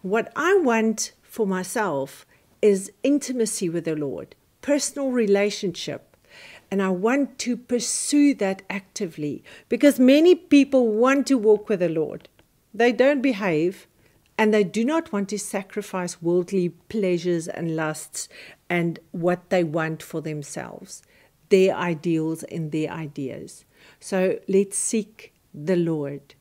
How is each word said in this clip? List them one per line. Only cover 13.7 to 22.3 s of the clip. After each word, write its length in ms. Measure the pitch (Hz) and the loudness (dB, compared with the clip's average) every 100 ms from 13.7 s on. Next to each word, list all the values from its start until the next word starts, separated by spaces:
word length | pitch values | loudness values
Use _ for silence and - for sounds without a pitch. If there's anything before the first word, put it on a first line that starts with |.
| 190 - _ _ _ _ - | -4 -20 _ _ _ _ 0
and 160 | 214 | 2
they 100 | 214 | 4
do 220 | 190 214 233 | 2 0 0
not 260 | 320 330 | 0 -2
want 160 | 202 196 | -6 -4
to 80 | 208 | -6
sacrifice 840 | - 196 196 - 202 190 180 - | -6 -8 -6 -10 -8 -6 -6 -6
worldly 480 | 170 180 175 196 175 | 0 0 0 -2 -2
pleasures 800 | 175 _ 220 185 175 175 170 165 | -6 _ -2 0 0 0 -2 -4
and 260 | - 165 160 | -8 -4 -2
lusts 540 | 156 156 - - - - - - _ | -4 -6 -12 -12 -14 -16 -20 -20 _
and 300 | 175 170 160 _ | -2 -2 -4 _
what 380 | 185 170 175 _ | -4 -2 -2 _
they 160 | 190 165 | 0 0
want 360 | 160 160 156 | -2 -4 -6
for 200 | - 160 | -10 -10
themselves, 840 | 156 151 147 - - 50 - - _ _ _ _ _ | -8 -10 -10 -12 -12 -16 -20 -20 _ _ _ _ _
their 260 | 196 190 - | 4 4 2
ideals 680 | 175 160 175 160 160 | -2 -2 -2 0 -2